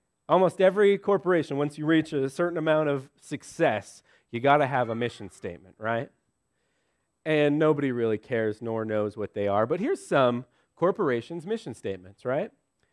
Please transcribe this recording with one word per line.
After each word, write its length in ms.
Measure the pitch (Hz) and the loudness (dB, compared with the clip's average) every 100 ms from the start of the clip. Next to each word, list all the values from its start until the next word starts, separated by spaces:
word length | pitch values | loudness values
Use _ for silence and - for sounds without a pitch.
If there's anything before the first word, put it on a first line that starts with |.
| _ _ - | _ _ 0
Almost 320 | 165 185 - | 4 4 4
every 360 | 190 190 202 202 | 2 4 4 4
corporation, 600 | 202 202 175 175 151 139 | 2 0 2 0 0 -2
once 200 | 147 147 | -4 -4
you 80 | |
reach 280 | 151 160 156 | 0 2 0
a 180 | 151 135 | -2 -4
certain 260 | - 175 170 | -2 -4 -2
amount 320 | 156 156 156 | 0 2 0
of 220 | 139 131 _ | -2 -6 _
success, 800 | - 147 - - 160 107 - - _ _ _ | -12 -12 -10 -2 0 0 -6 -18 _ _ _
you 80 | 117 | -2
gotta 280 | 131 147 139 | 2 4 2
have 220 | 131 117 | 0 -2
a 60 | |
mission 340 | 113 120 - 101 | -2 -4 -6 -16
statement, 440 | - 104 85 95 - | -14 -12 -14 -18 -10
right? 320 | 110 117 143 _ _ _ _ _ _ _ _ _ _ _ - | -4 -4 -6 _ _ _ _ _ _ _ _ _ _ _ -2
And 320 | 156 147 147 | 2 4 4
nobody 320 | 156 147 139 | 4 2 0
really 260 | 120 113 107 | 0 0 -2
cares 460 | - 120 110 104 | -2 -2 -2 -2
nor 220 | 117 113 | -4 -4
knows 320 | 110 107 104 107 | -2 -2 -2 -4
what 180 | 104 | -8
they 140 | - 101 | -4 0
are. 180 | 101 113 | 2 2
But 140 | 160 | 0
here's 260 | 240 392 - | -2 -4 -2
some 400 | 156 127 120 127 _ _ - | 2 2 0 -6 _ _ -2
corporations' 680 | 175 196 160 120 - 170 | -2 0 0 -2 -4 -10
mission 300 | 160 220 - | -8 -8 -8
statements, 500 | 113 110 95 92 101 | -10 -8 -10 -12 -12
right? 280 | 123 139 208 _ _ _ _ | -6 -4 -6 _ _ _ _